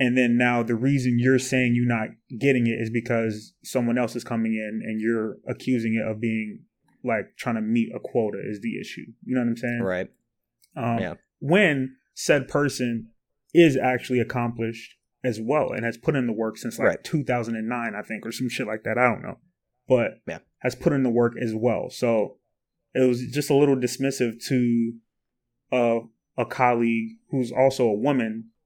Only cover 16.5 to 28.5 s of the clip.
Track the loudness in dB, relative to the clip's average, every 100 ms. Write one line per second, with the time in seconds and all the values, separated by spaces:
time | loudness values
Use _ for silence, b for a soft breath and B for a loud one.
16.5 | -4 -10 0 0 0 -2 -4 0 -2 -2
17.5 | -6 -4 -4 -6 -8 -10 -10 -8 -6 -6
18.5 | -4 -6 -4 -2 2 2 2 -6 -12 _
19.5 | _ _ _ 2 2 2 -4 -12 -12 _
20.5 | _ -6 0 0 2 2 2 2 0 -6
21.5 | 0 0 0 -4 -2 0 2 0 -6 _
22.5 | _ _ _ _ 2 2 2 -2 -4 2
23.5 | 4 6 4 0 -2 -2 0 -2 -4 -2
24.5 | 2 2 2 0 -4 _ _ _ _ _
25.5 | _ -4 0 2 0 -4 _ _ -6 -4
26.5 | 2 2 4 2 0 -4 -10 -6 -4 -2
27.5 | 2 2 4 0 2 0 0 0 -4 -12